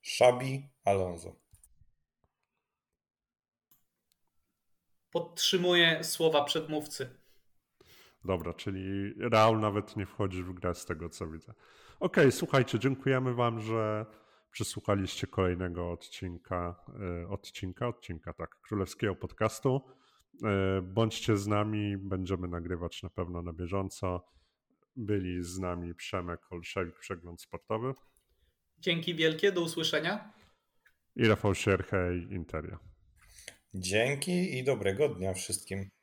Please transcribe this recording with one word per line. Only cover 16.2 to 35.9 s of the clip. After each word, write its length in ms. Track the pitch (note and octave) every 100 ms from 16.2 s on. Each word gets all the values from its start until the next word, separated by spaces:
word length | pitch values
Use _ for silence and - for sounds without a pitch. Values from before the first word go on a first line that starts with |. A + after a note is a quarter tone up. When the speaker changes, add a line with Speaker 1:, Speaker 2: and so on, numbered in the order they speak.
| F#2+ E2+ - F2+ F2 F2 - - F#2+ F2
Speaker 3:
e, 40 | F2
odcinka, 600 | G2+ - - F#2+ F2+ B2
odcinka, 460 | - - E2 -
tak, 280 | - E2 -
Królewskiego 540 | - G#2 F#2 - G#2+ F#2
Podcastu. 680 | F#2 - G#2+ - C#3 C3 - - _ _ _ -
E, 380 | A2 G2 F#2+ F#2+
bądźcie 560 | F#2 F#2+ A2+ - - G#2
z 100 | G2+
nami, 500 | G#2 G#2+ G#2+ G#2 G2
będziemy 500 | G2 F#2+ F2+ F#2 F2+
nagrywać 560 | F2 E2+ F2 E2+ -
na 60 | F#2
pewno 320 | - F2 F2
na 120 | F2
bieżąco. 760 | E2 F2+ G2 F#2+ - F#2 F2 - _ _ _ _ _ _ C3
Byli 480 | G#2 G#2 F2+ F2+
z 160 | F2 F#2
nami 360 | F#2 F2 F2 E2+
Przemek 560 | - G2 F2 E2+ _
Olszewik, 480 | F2 F2 G2 F2 -
Przegląd 420 | - F#2 F2 F2
Sportowy. 520 | - F2 _ A2 B2+ C3+ _ _ _ _ _ _ _ _
Speaker 2:
Dzięki 380 | - E3+ E3 D#3+
wielkie, 360 | D#3+ D#3 G3+
do 100 | F3+
usłyszenia. 720 | E3 D#3+ D#3+ D3+ E3 G#3 - - _ _ _ _ _ _ _ -
Speaker 3:
I 120 | A#2
Rafał 280 | G2+ G#2 F#2
Sierchej, 720 | - F#2+ - G2 F2+ F2+ E2+
Interia. 480 | F2+ D#2+ D#2+ D#2+ - - - _ _ - - - - _
Speaker 1:
Dzięki 840 | G2 F#2 G#2 B2 C#3+ F3+ F3+ F3+ B2+
i 60 |
dobrego 460 | B2+ A#2+ G2 G2 D3
dnia 240 | G2 F#2+
wszystkim. 560 | F#2 - G2+ - G2 G2